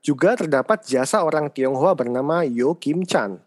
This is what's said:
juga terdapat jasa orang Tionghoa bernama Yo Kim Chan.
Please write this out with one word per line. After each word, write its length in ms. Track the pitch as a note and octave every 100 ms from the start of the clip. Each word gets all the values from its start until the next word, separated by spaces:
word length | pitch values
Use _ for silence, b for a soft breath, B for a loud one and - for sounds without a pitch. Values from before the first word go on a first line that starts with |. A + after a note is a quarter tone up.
| -
juga 320 | C#3 E3+ A#3+
terdapat 480 | E3 C#3 B2+ G#3+ -
jasa 400 | B2+ C3 G#3+ E3
orang 240 | D#3 D3
Tionghoa 480 | - C3 C3 E3+ E3+
bernama 480 | A#2+ B2 C#3 E3 D#3
Yo 320 | A#2 B2+ F3
Kim 240 | C#3+ D#3+ F#3
Chan. 360 | E3+ G#2 F#2